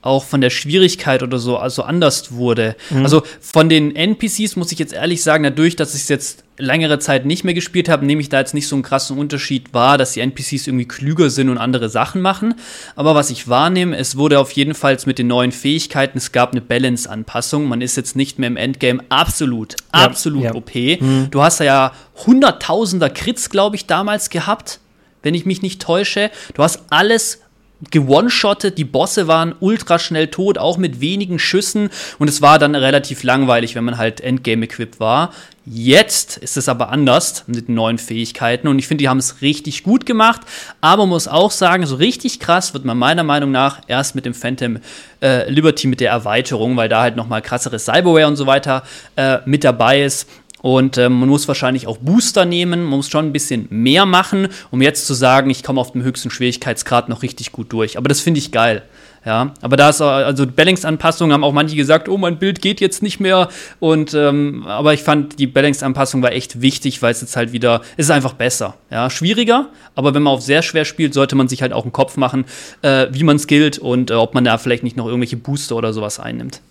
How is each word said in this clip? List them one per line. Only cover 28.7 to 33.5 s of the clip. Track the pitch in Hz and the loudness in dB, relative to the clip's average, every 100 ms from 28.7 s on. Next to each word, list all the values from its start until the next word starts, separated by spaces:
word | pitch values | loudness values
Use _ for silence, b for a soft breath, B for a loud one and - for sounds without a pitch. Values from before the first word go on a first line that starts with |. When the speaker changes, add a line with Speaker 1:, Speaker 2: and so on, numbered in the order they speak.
| 160 | -4
Speaker 1:
die | |
Bosse | 143 131 180 - 165 | -2 0 0 0 2
waren | 160 165 - | 2 2 -2
ultra | 190 220 - 170 | -2 -2 0 0
schnell | - 160 160 | 0 -2 -2
tot, | - 190 - | 0 -2 0
auch | 165 170 | 0 0
mit | 175 123 | -2 -2
wenigen | 147 196 196 170 | -4 -2 -4 -2
Schüssen. | - 190 202 214 208 B B B | 0 0 0 -2 -2 B B B
Und | 147 | -2
es | 143 | 4
war | 143 151 | 6 6
dann | 147 147 | 4 2
relativ | 131 143 135 127 | 2 2 0 -4
langweilig, | 127 131 131 | 0 2 2